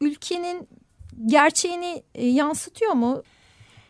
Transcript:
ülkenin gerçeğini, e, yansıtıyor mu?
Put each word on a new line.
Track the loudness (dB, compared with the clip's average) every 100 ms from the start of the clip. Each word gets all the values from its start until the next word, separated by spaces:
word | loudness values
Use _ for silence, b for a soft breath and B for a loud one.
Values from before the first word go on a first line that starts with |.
ülkenin | -2 -2 -6 -6 -4 -8 -10 -20 _ -20 -20 -6 2
gerçeğini, | 6 6 4 -2 -4 -6 -8 -12
e, | -4 0
yansıtıyor | 2 2 -2 -8 -4 0
mu? | 2 0 -2 -8 b b b b b b